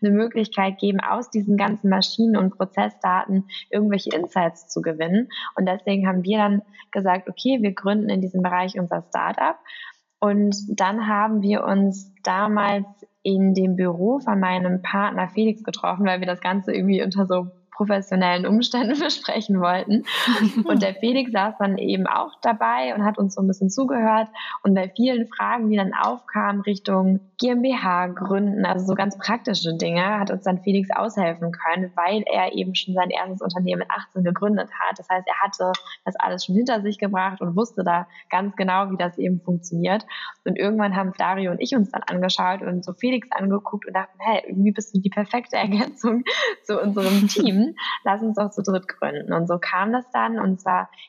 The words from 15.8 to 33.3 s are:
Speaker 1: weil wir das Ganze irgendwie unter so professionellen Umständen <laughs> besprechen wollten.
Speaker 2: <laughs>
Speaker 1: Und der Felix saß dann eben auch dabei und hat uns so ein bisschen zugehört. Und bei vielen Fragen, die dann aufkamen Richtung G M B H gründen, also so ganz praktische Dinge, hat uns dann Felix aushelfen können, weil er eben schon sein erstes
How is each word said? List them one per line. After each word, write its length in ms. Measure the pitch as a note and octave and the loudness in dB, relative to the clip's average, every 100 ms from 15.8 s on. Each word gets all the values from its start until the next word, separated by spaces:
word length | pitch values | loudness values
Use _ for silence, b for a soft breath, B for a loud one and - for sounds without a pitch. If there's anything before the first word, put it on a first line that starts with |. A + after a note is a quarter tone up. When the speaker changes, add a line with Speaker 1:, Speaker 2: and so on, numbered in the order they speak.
| F3+ F3+ G3 | -4 0 0
Speaker 1:
weil 140 | F#3 | 0
wir 60 | F3+ | -2
das 140 | F3+ | -4
Ganze 340 | F3+ G3 F#3+ | -2 -2 -2
irgendwie 280 | - F#3+ F#3+ | 0 2 2
unter 240 | G3 F#3+ F#3+ | 2 0 2
so 220 | F#3 F3+ - _ | 0 -2 -12 _
professionellen 760 | - G3+ G3+ G3 F#3 F3+ F3+ | -4 0 0 0 0 2 2
Umständen 540 | F#3 G#3+ B3 B3 B3 C#4+ | 2 2 2 0 0 0
<laughs> 40 | |
besprechen 560 | D#4+ - - A3 G#3 F#3+ | 0 -4 -4 -4 0 2
wollten. 420 | F3 F#3 G3 G#3 B B B | 2 0 2 0 B B B
Speaker 2:
<laughs> 300 | A3 G#3+ A3+ | 2 2 2
Speaker 1:
Und 180 | - - | 2 2
der 120 | G3 - | 2 0
Felix 340 | A3+ B3+ B3 | 0 0 0
saß 240 | G#3+ G3+ A3 | 0 -2 0
dann 180 | G3+ F#3+ | -2 0
eben 300 | G3 G3 F#3 | 0 0 0
auch 240 | - D4+ - | 0 -2 -2
dabei 500 | A#3+ A3 A3+ A#3+ B3+ A3 | -2 2 0 0 -2 0
und 80 | |
hat 140 | G#3 G#3 | 0 2
uns 180 | G3 G3 | -2 0
so 40 | |
ein 60 | G3 | 0
bisschen 240 | F#3+ G3 | 2 0
zugehört. 560 | F#3+ C4+ C4 A3 A3 A3 B B B | 0 0 2 2 2 0 B B B
Und 100 | G3+ | 2
bei 140 | G3 F#3+ - | 2 0 0
vielen 320 | B3+ B3 A3+ | 0 0 -4
Fragen, 420 | - G#3 A#3+ A3 | -4 -2 0 2
die 60 | G#3 | 2
dann 160 | G3 | 0
aufkamen 680 | - G#3 B3 - G#3+ G#3 G3+ | 0 0 -2 -6 -2 0 0
Richtung 580 | G3 G3+ - F#3+ F#3+ F#3+ - - | -2 -4 0 2 4 2 -2 -4
G 100 | B3 | 0
M 120 | B3 | 2
B 140 | B3+ B3+ | 2 0
H 320 | F#3 F3 F3+ | 0 0 0
gründen, 580 | F3+ F#3+ G3 G3+ G3+ F#3 | -4 -2 0 0 0 0
also 180 | F#3 | 0
so 100 | F#3+ F#3+ | 0 0
ganz 200 | G3 G3 | -2 -4
praktische 600 | - A#3 A#3+ F#3+ E3 E3 | -4 -2 -2 -2 -2 -2
Dinge, 420 | E3+ E3+ F#3 G#3+ | -2 0 0 0
hat 140 | G3 | -2
uns 100 | F#3+ | -2
dann 160 | G3 F#3 | -2 -2
Felix 320 | - G3 F#3+ | 2 0 2
aushelfen 600 | - G3+ G#3 F3 E3+ E3+ | -2 -2 0 -2 -2 -6
können, 400 | E3+ E3 F3 F3+ | -4 -2 -2 -2
weil 300 | F3+ F3 G#3+ G#3 | -2 0 0 0
er 260 | G3+ F#3 | 0 0
eben 220 | - F#3 | -2 -4
schon 200 | F#3 - | -4 -2
sein 160 | F#3 F3+ | 0 0
erstes 320 | - F#3 | -2 -4